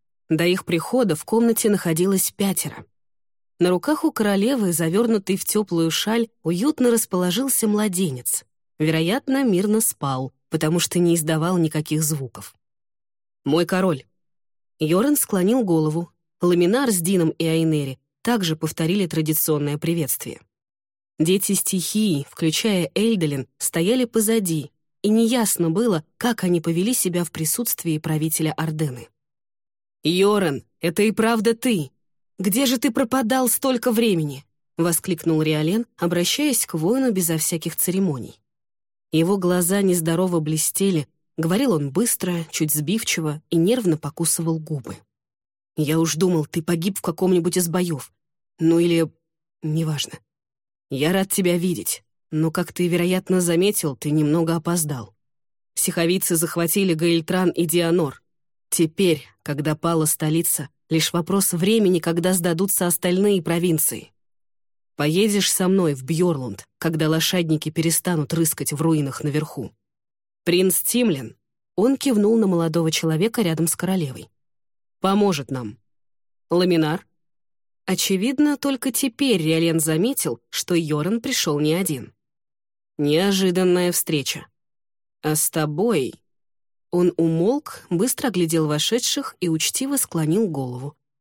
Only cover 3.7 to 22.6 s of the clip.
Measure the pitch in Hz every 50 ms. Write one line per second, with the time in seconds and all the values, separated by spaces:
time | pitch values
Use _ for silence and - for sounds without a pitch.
3.7 | 180 180 - 285 311 - - 311 - - 214 208 196 196 196 247 285 247 202 180
4.7 | 165 165 170 160 175 208 240 226 226 202 - - 196 190 - - - 208 208 -
5.7 | 175 165 165 165 156 - - 208 226 233 226 220 _ _ - 160 180 175 233 302
6.7 | 302 - 254 240 233 226 - - - 180 180 180 175 220 269 269 - - 226 214
7.7 | 208 208 214 208 175 180 190 156 131 123 - - - - - _ _ _ _ _
8.7 | _ - 156 156 160 160 160 175 220 277 - 277 262 277 269 233 185 175 202 208
9.7 | 214 220 220 - - - 147 139 131 131 135 131 - _ _ _ - 156 156 156
10.7 | 170 170 - - - 175 175 170 170 165 151 160 160 156 160 180 185 175 165 156
11.7 | - 156 156 - 156 156 156 147 160 139 135 117 - 104 - - - _ _ _
12.7 | _ _ _ _ _ _ _ _ _ _ _ _ _ _ - 139 147 170 170 165
13.7 | 190 185 196 185 156 - - _ _ _ _ _ _ _ _ _ _ _ _ _
14.7 | _ - 156 151 170 185 240 294 294 285 - - 208 185 180 202 240 269 226 185
15.7 | 165 160 156 156 151 170 175 - _ _ _ _ _ _ 175 175 175 175 175 175
16.7 | 214 262 285 240 202 175 165 180 196 180 165 160 - - 165 160 160 165 165 160
17.7 | 156 151 143 135 131 - _ _ _ _ - 233 240 226 185 160 156 156 160 156
18.7 | - - 165 160 190 208 185 160 156 160 156 151 151 - - - 151 147 147 143
19.7 | 147 147 - 165 170 170 147 127 - - - - - - - _ _ _ _ _
20.7 | _ _ _ _ _ _ _ _ _ - 160 170 190 202 - - 196 - - -
21.7 | 196 185 160 - - 214 220 208 156 139 139 - - - 170 160 156 -